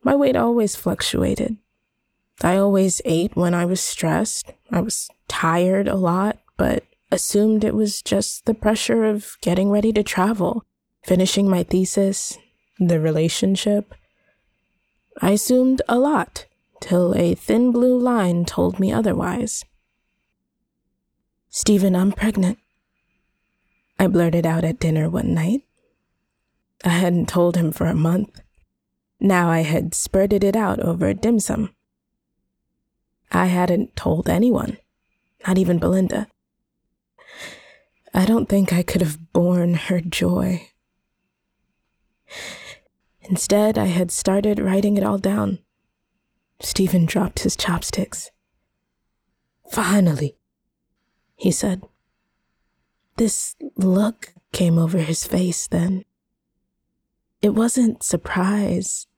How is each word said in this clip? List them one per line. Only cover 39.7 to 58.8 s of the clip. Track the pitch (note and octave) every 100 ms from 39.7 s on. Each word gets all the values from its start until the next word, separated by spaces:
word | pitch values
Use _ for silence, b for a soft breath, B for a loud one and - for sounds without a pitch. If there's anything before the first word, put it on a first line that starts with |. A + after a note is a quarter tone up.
| E3+
her | - F3+
joy. | E3+ - F3 F3+ F#3 F3 - _ _ _ _ _ _ _ _ _ _ _ _ _ _ _ _ B B B B B B _ _ _
Instead, | - F#3 - G#3 G#3+ A3
I | G3
had | F3 F3
started | - - F#3+ G#3+ G#3
writing | G3 F#3+ G#3 G3+
it |
all | G#3 G3+
down. | G3 G#3 G3+ F#3+ _ _ _ _ _ _ _ _ _ _
Stephen | - - F#3+ F#3 E3
dropped | - F3+ -
his | - -
chopsticks. | - E3+ - - - - - _ _ _ _ _ _ _ _ _ _ _ _ _ -
"Finally," | - G3+ G3+ F3+ C#3+ C#3+ - _ _ _ _ _ _ _ _ _ _
he | F#3
said. | - G3+ F#3 - _ _ _ _ _ _ _ _ _ _ _ _ -
This | A3+ - - - C#4+ -
look | F#3+ F#3 G#3 A3+ - _ _
came | - F3 E3
over | E3 F3+
his | D#3 D#3+ -
face | F3+ F3+ E3+ -
then. | E3+ E3+ F#3+ - _ _ _ _ _ _ _ _ _ _ _ _ _
It | G#3
wasn't | A3 A#3 B3+ A#3 A3+
surprise. | - F3 - F#3+ F#3 G#3 G3 F3